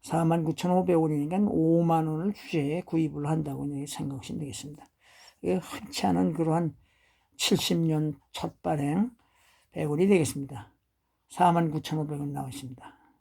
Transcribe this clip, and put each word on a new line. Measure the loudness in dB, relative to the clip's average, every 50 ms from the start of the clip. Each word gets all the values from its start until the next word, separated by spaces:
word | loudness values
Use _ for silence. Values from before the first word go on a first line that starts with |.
사만 | _ -2 -2 2 2 4 2 2 2
구천오백 | -2 -4 -2 0 2 2 2 4 4 4 4
원이니까 | 4 2 0 0 -2 -2 0 0 2 2
오만 | 2 2 4 4 4 4 4 4 2 2 2 0
원을 | -2 -2 -2 -2 -4
주제에 | -6 -8 -4 -2 -2 0 0 -2 -4
구입을 | -4 -2 0 0 0 0 -2 -4 -2 -2
한다고 | 0 0 -2 -4 -4 -6 -6 -6
이제 | -6 -6 -8 -8 -6
생각하시면 | -6 -6 -6 -6 -8 -10 -8 -8 -8
되겠습니다. | -8 -8 -10 -10 -12 -14 -16 -16 -20 _ _ _ _ -20 -20 -20 -20 -20 _ _ -2
이게 | 0 0 0
흔치 | -2 -6 -12 -12 -12 -10 -6 -2 0 2
않은 | 2 4 2 2 2
그러한 | 0 0 2 2 2 2 0 -4 -6 _ _ _ _ _ _ _ _ _ _ _ -4
칠십 | 0 2 2 2 2 0 2 2
년 | 2 2 2 2 0 -2 -2 -6 _ _
첫 | _ -8 -8 -8 -8 _ _
발행 | -2 -2 0 0 0 2 2 0 0 -2 _ _ _ _ _ _ _ _ _ _ _
백 | _ -4 -2 -2
원이 | 2 2 4 4
되겠습니다. | 6 4 4 2 -2 -6 -8 -8 -10 -14 -16 -16 _ _ _ _ _ _ _ _ _ _ _ _
사만 | 0 4 4 4 6 4 2 0
구천오백 | -2 -4 -4 -4 -4 -2 -2 -4 -6 -6
원 | -6 -6 -6
나와 | -6 -8 -8
있습니다. | -10 -12 -12 -12 -14 -14 -18 -20 -20 _ _ _ _ _